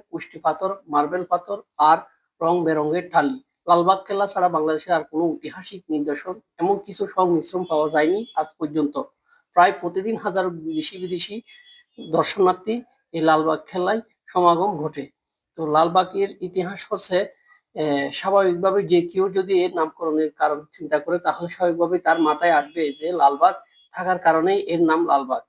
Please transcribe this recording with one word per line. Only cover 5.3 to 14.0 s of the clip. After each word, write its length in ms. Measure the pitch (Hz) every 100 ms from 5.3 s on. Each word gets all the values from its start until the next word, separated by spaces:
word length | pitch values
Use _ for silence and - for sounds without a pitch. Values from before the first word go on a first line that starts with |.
| 151 156 156 180 185 -
নিদর্শন 460 | 156 147 143 185 196 _ -
এমন 180 | 170 196
কিছু 260 | - 190 196
সংমিশ্রণ 560 | - 185 170 - 180
পাওয়া 240 | 180 156 156
যায়নি 300 | 151 156 196 233 -
আজ 120 | 156 -
পর্যন্ত। 400 | 156 151 143 143 - _ _ _ _ -
প্রায় 180 | 180 185
প্রতিদিন 360 | 175 175 202 220
হাজারো 320 | 208 185 185 170 160
দেশি 260 | 156 156 190
বিদেশি 380 | 180 180 175 208 - - _ _ _ -
দর্শনার্থী 760 | 214 160 151 - 185 180 - 240 - _ _
এই 80 | 165
লালবাগ 380 | 160 156 156 156 -
কেল্লায় 360 | 185 180 220